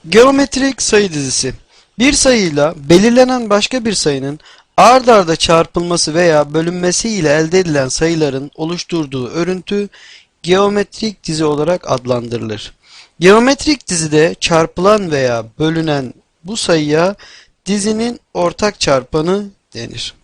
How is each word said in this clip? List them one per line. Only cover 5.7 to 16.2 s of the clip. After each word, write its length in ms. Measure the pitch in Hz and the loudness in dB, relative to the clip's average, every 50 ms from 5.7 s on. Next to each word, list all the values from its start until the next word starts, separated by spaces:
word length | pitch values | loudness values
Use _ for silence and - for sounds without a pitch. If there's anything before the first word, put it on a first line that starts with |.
| _ 170 175 175 175 170 - 160 151 | _ -6 -4 -2 -2 -2 -2 -2 0
veya 400 | 170 180 170 156 147 147 143 147 | 2 2 4 4 2 0 0 -2
bölünmesi 560 | 160 165 170 180 180 175 180 175 - - 226 | -4 -2 -2 -4 -2 -2 -2 -2 -2 -4 -4
ile 200 | 220 196 156 147 | -4 -2 0 2
elde 300 | 143 156 160 160 185 185 | 2 2 0 0 0 0
edilen 280 | 190 165 151 139 131 | 0 0 0 -2 -2
sayıların 640 | 127 - - 160 165 170 160 156 143 131 135 139 147 _ | -2 -2 -2 0 0 0 0 -2 -2 -2 -6 -10 -12 _
oluşturduğu 720 | - 156 160 175 175 - - 180 165 156 135 135 131 123 | -10 -8 -8 -8 -10 -8 -6 -6 -6 -6 -6 -6 -8 -8
örüntü 640 | 110 - 165 170 175 185 185 160 - 202 202 202 202 - - - - - - _ _ _ _ - | -6 -6 -4 -4 -4 -6 -8 -6 -6 -6 -6 -6 -8 -12 -20 -20 -20 -20 -20 _ _ _ _ -2
geometrik 800 | 160 180 190 202 202 208 202 202 _ - - 220 220 190 _ _ | 0 2 2 2 0 0 -2 -4 _ -8 -8 -8 -8 -8 _ _
dizi 220 | - 160 156 160 | -8 -4 -2 -2
olarak 460 | 151 147 143 151 165 180 180 - - | -2 -2 -2 -2 -2 -2 -4 -2 -4
adlandırılır. 840 | 131 131 123 123 123 120 117 117 120 113 113 110 104 98 - - - _ _ _ - - - _ _ _ | -4 -4 -2 -4 -4 -4 -4 -6 -8 -8 -6 -8 -8 -10 -12 -18 -20 _ _ _ -20 -20 -20 _ _ _
Geometrik 680 | 160 180 208 226 240 262 277 269 - 302 302 247 - | 4 6 6 6 4 2 0 0 0 -2 -2 -2 -4
dizide 480 | - 185 165 160 156 147 151 156 180 190 _ | -6 -6 -4 -2 0 2 2 2 2 0 _
çarpılan 720 | - - 170 160 165 165 _ - 180 196 214 214 196 165 | -4 0 0 0 0 -2 _ 0 2 2 2 2 0 -4
veya 340 | 147 135 131 123 120 117 113 113 _ - | -2 -2 0 -2 -2 -4 -6 -10 _ -4
bölünen 540 | 151 160 165 165 160 160 147 139 131 120 - _ | -4 -4 -2 -4 -4 -2 -4 -4 -4 -8 -14 _